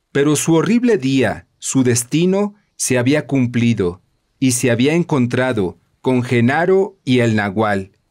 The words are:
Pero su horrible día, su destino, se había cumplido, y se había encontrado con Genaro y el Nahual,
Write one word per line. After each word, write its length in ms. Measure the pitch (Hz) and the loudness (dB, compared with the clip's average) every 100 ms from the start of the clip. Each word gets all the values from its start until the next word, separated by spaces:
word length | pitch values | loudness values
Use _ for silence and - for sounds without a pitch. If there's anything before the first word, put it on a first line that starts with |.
| _ | _
Pero 240 | 139 143 143 | 0 0 0
su 160 | - | 2
horrible 440 | 160 156 233 240 202 | 0 2 0 2 0
día, 480 | 131 135 113 82 - _ | 0 0 0 -4 -12 _
su 240 | - 135 | -4 0
destino, 720 | 123 120 - 156 180 190 208 202 _ - | 2 0 -2 0 0 0 -2 -6 _ -10
se 200 | - 127 | -2 0
había 300 | 131 147 147 | 2 0 0
cumplido, 720 | 139 123 123 117 110 92 90 _ _ _ _ | -2 0 0 0 0 -2 -6 _ _ _ _
y 140 | 131 | -2
se 180 | 120 127 | 0 0
había 220 | 117 131 | 2 2
encontrado 840 | 165 165 147 120 123 127 123 92 - _ _ | 0 0 -2 0 -2 -2 -2 -4 -6 _ _
con 240 | 127 127 | -2 -2
Genaro 760 | 120 120 117 143 175 190 190 - | 0 0 2 0 2 0 0 -6
y 160 | - 127 | -2 2
el 160 | 117 110 | 2 0
Nahual, 560 | 101 98 107 101 95 _ _ | -2 -2 -2 -2 -6 _ _